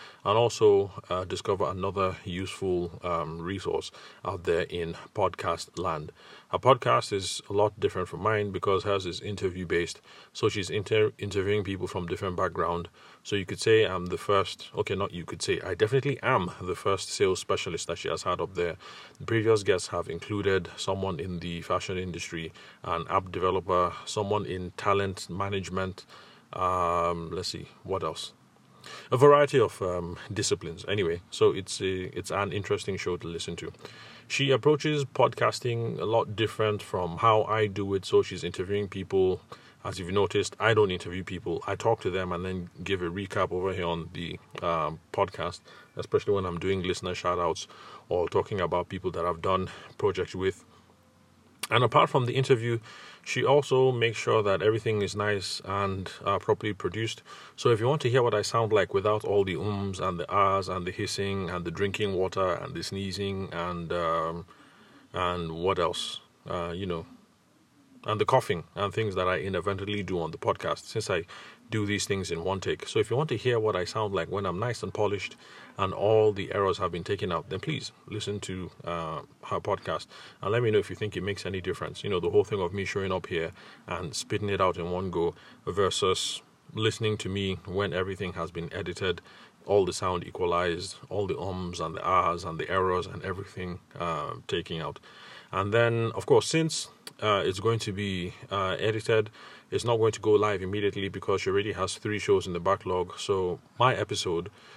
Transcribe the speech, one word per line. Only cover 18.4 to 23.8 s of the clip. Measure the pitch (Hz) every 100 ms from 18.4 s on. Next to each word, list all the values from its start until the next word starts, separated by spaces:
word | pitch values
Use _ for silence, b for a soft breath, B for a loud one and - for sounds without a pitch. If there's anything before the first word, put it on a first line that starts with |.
| 85
there. | 92 87 82 B B B B
The | 127
previous | 113 107 110
guests | 95 90 -
have | 87 80
included | 85 - 104 98 95 85 -
someone | - 95 98 82
in | 92 87
the | 85 85
fashion | - 90 - 92
industry, | 90 82 - 85 80 B B B
an | 87 85 80
app | 92 95
developer, | 87 92 92 87 90